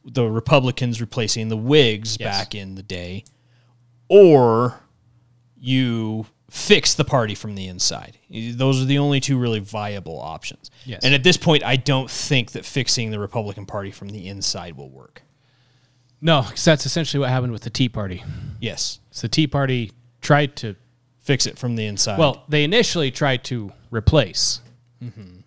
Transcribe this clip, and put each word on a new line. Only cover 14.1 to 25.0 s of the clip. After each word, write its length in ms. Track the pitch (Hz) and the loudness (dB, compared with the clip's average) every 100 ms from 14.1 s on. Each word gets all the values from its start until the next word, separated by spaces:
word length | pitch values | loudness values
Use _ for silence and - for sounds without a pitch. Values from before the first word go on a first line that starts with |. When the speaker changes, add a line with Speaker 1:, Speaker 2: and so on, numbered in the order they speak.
| 104 90 | -12 -12
Speaker 1:
inside 480 | 98 92 101 87 69 | -6 -6 -6 -10 -14
will 120 | 65 | -18
work. 320 | 65 - - _ _ _ _ _ _ _ _ _ _ | -20 -20 -20 _ _ _ _ _ _ _ _ _ _
Speaker 2:
No, 200 | 160 151 | 2 4
'cause 220 | 110 - | 2 0
that's 200 | - 151 135 | 2 4 0
essentially 340 | 170 151 139 | -2 -2 0
what 100 | 131 | 0
happened 220 | 127 123 | 0 -2
with 100 | 110 | -4
the 80 | 117 | -6
Tea 180 | - 127 | 0 0
Party. 360 | 113 98 90 - - - - | 0 -6 -8 -10 -10 -12 -8
Speaker 1:
Yes. 380 | 110 - - - _ | -8 -6 -6 -8 _
Speaker 2:
So 120 | - | -10
the 60 | 110 | -2
Tea 180 | - 151 | 0 0
Party 460 | 143 135 127 110 - _ _ | 0 0 -2 -4 -12 _ _
tried 360 | - 147 147 - | 2 4 4 -4
to 200 | 113 98 _ _ _ _ | -10 -12 _ _ _ _
Speaker 1:
Fix 240 | - 131 - | 0 0 0
it 120 | - | -2
from 180 | 123 117 | -4 -2
the 80 | |
inside. 340 | 107 101 - 98 | -2 -2 -2 2
Speaker 2:
Well, 260 | 139 113 - | 2 0 -2
they 160 | 151 | 0
initially 460 | 147 220 220 180 139 | 4 2 2 0 -2
tried 340 | - 143 127 | 0 0 0
to 280 | - 123 101 - - | -4 -6 -8 -14 -8
replace, 680 | 113 - 156 101 - - - - _ _ _ | -2 4 4 2 0 -2 -2 -10 _ _ _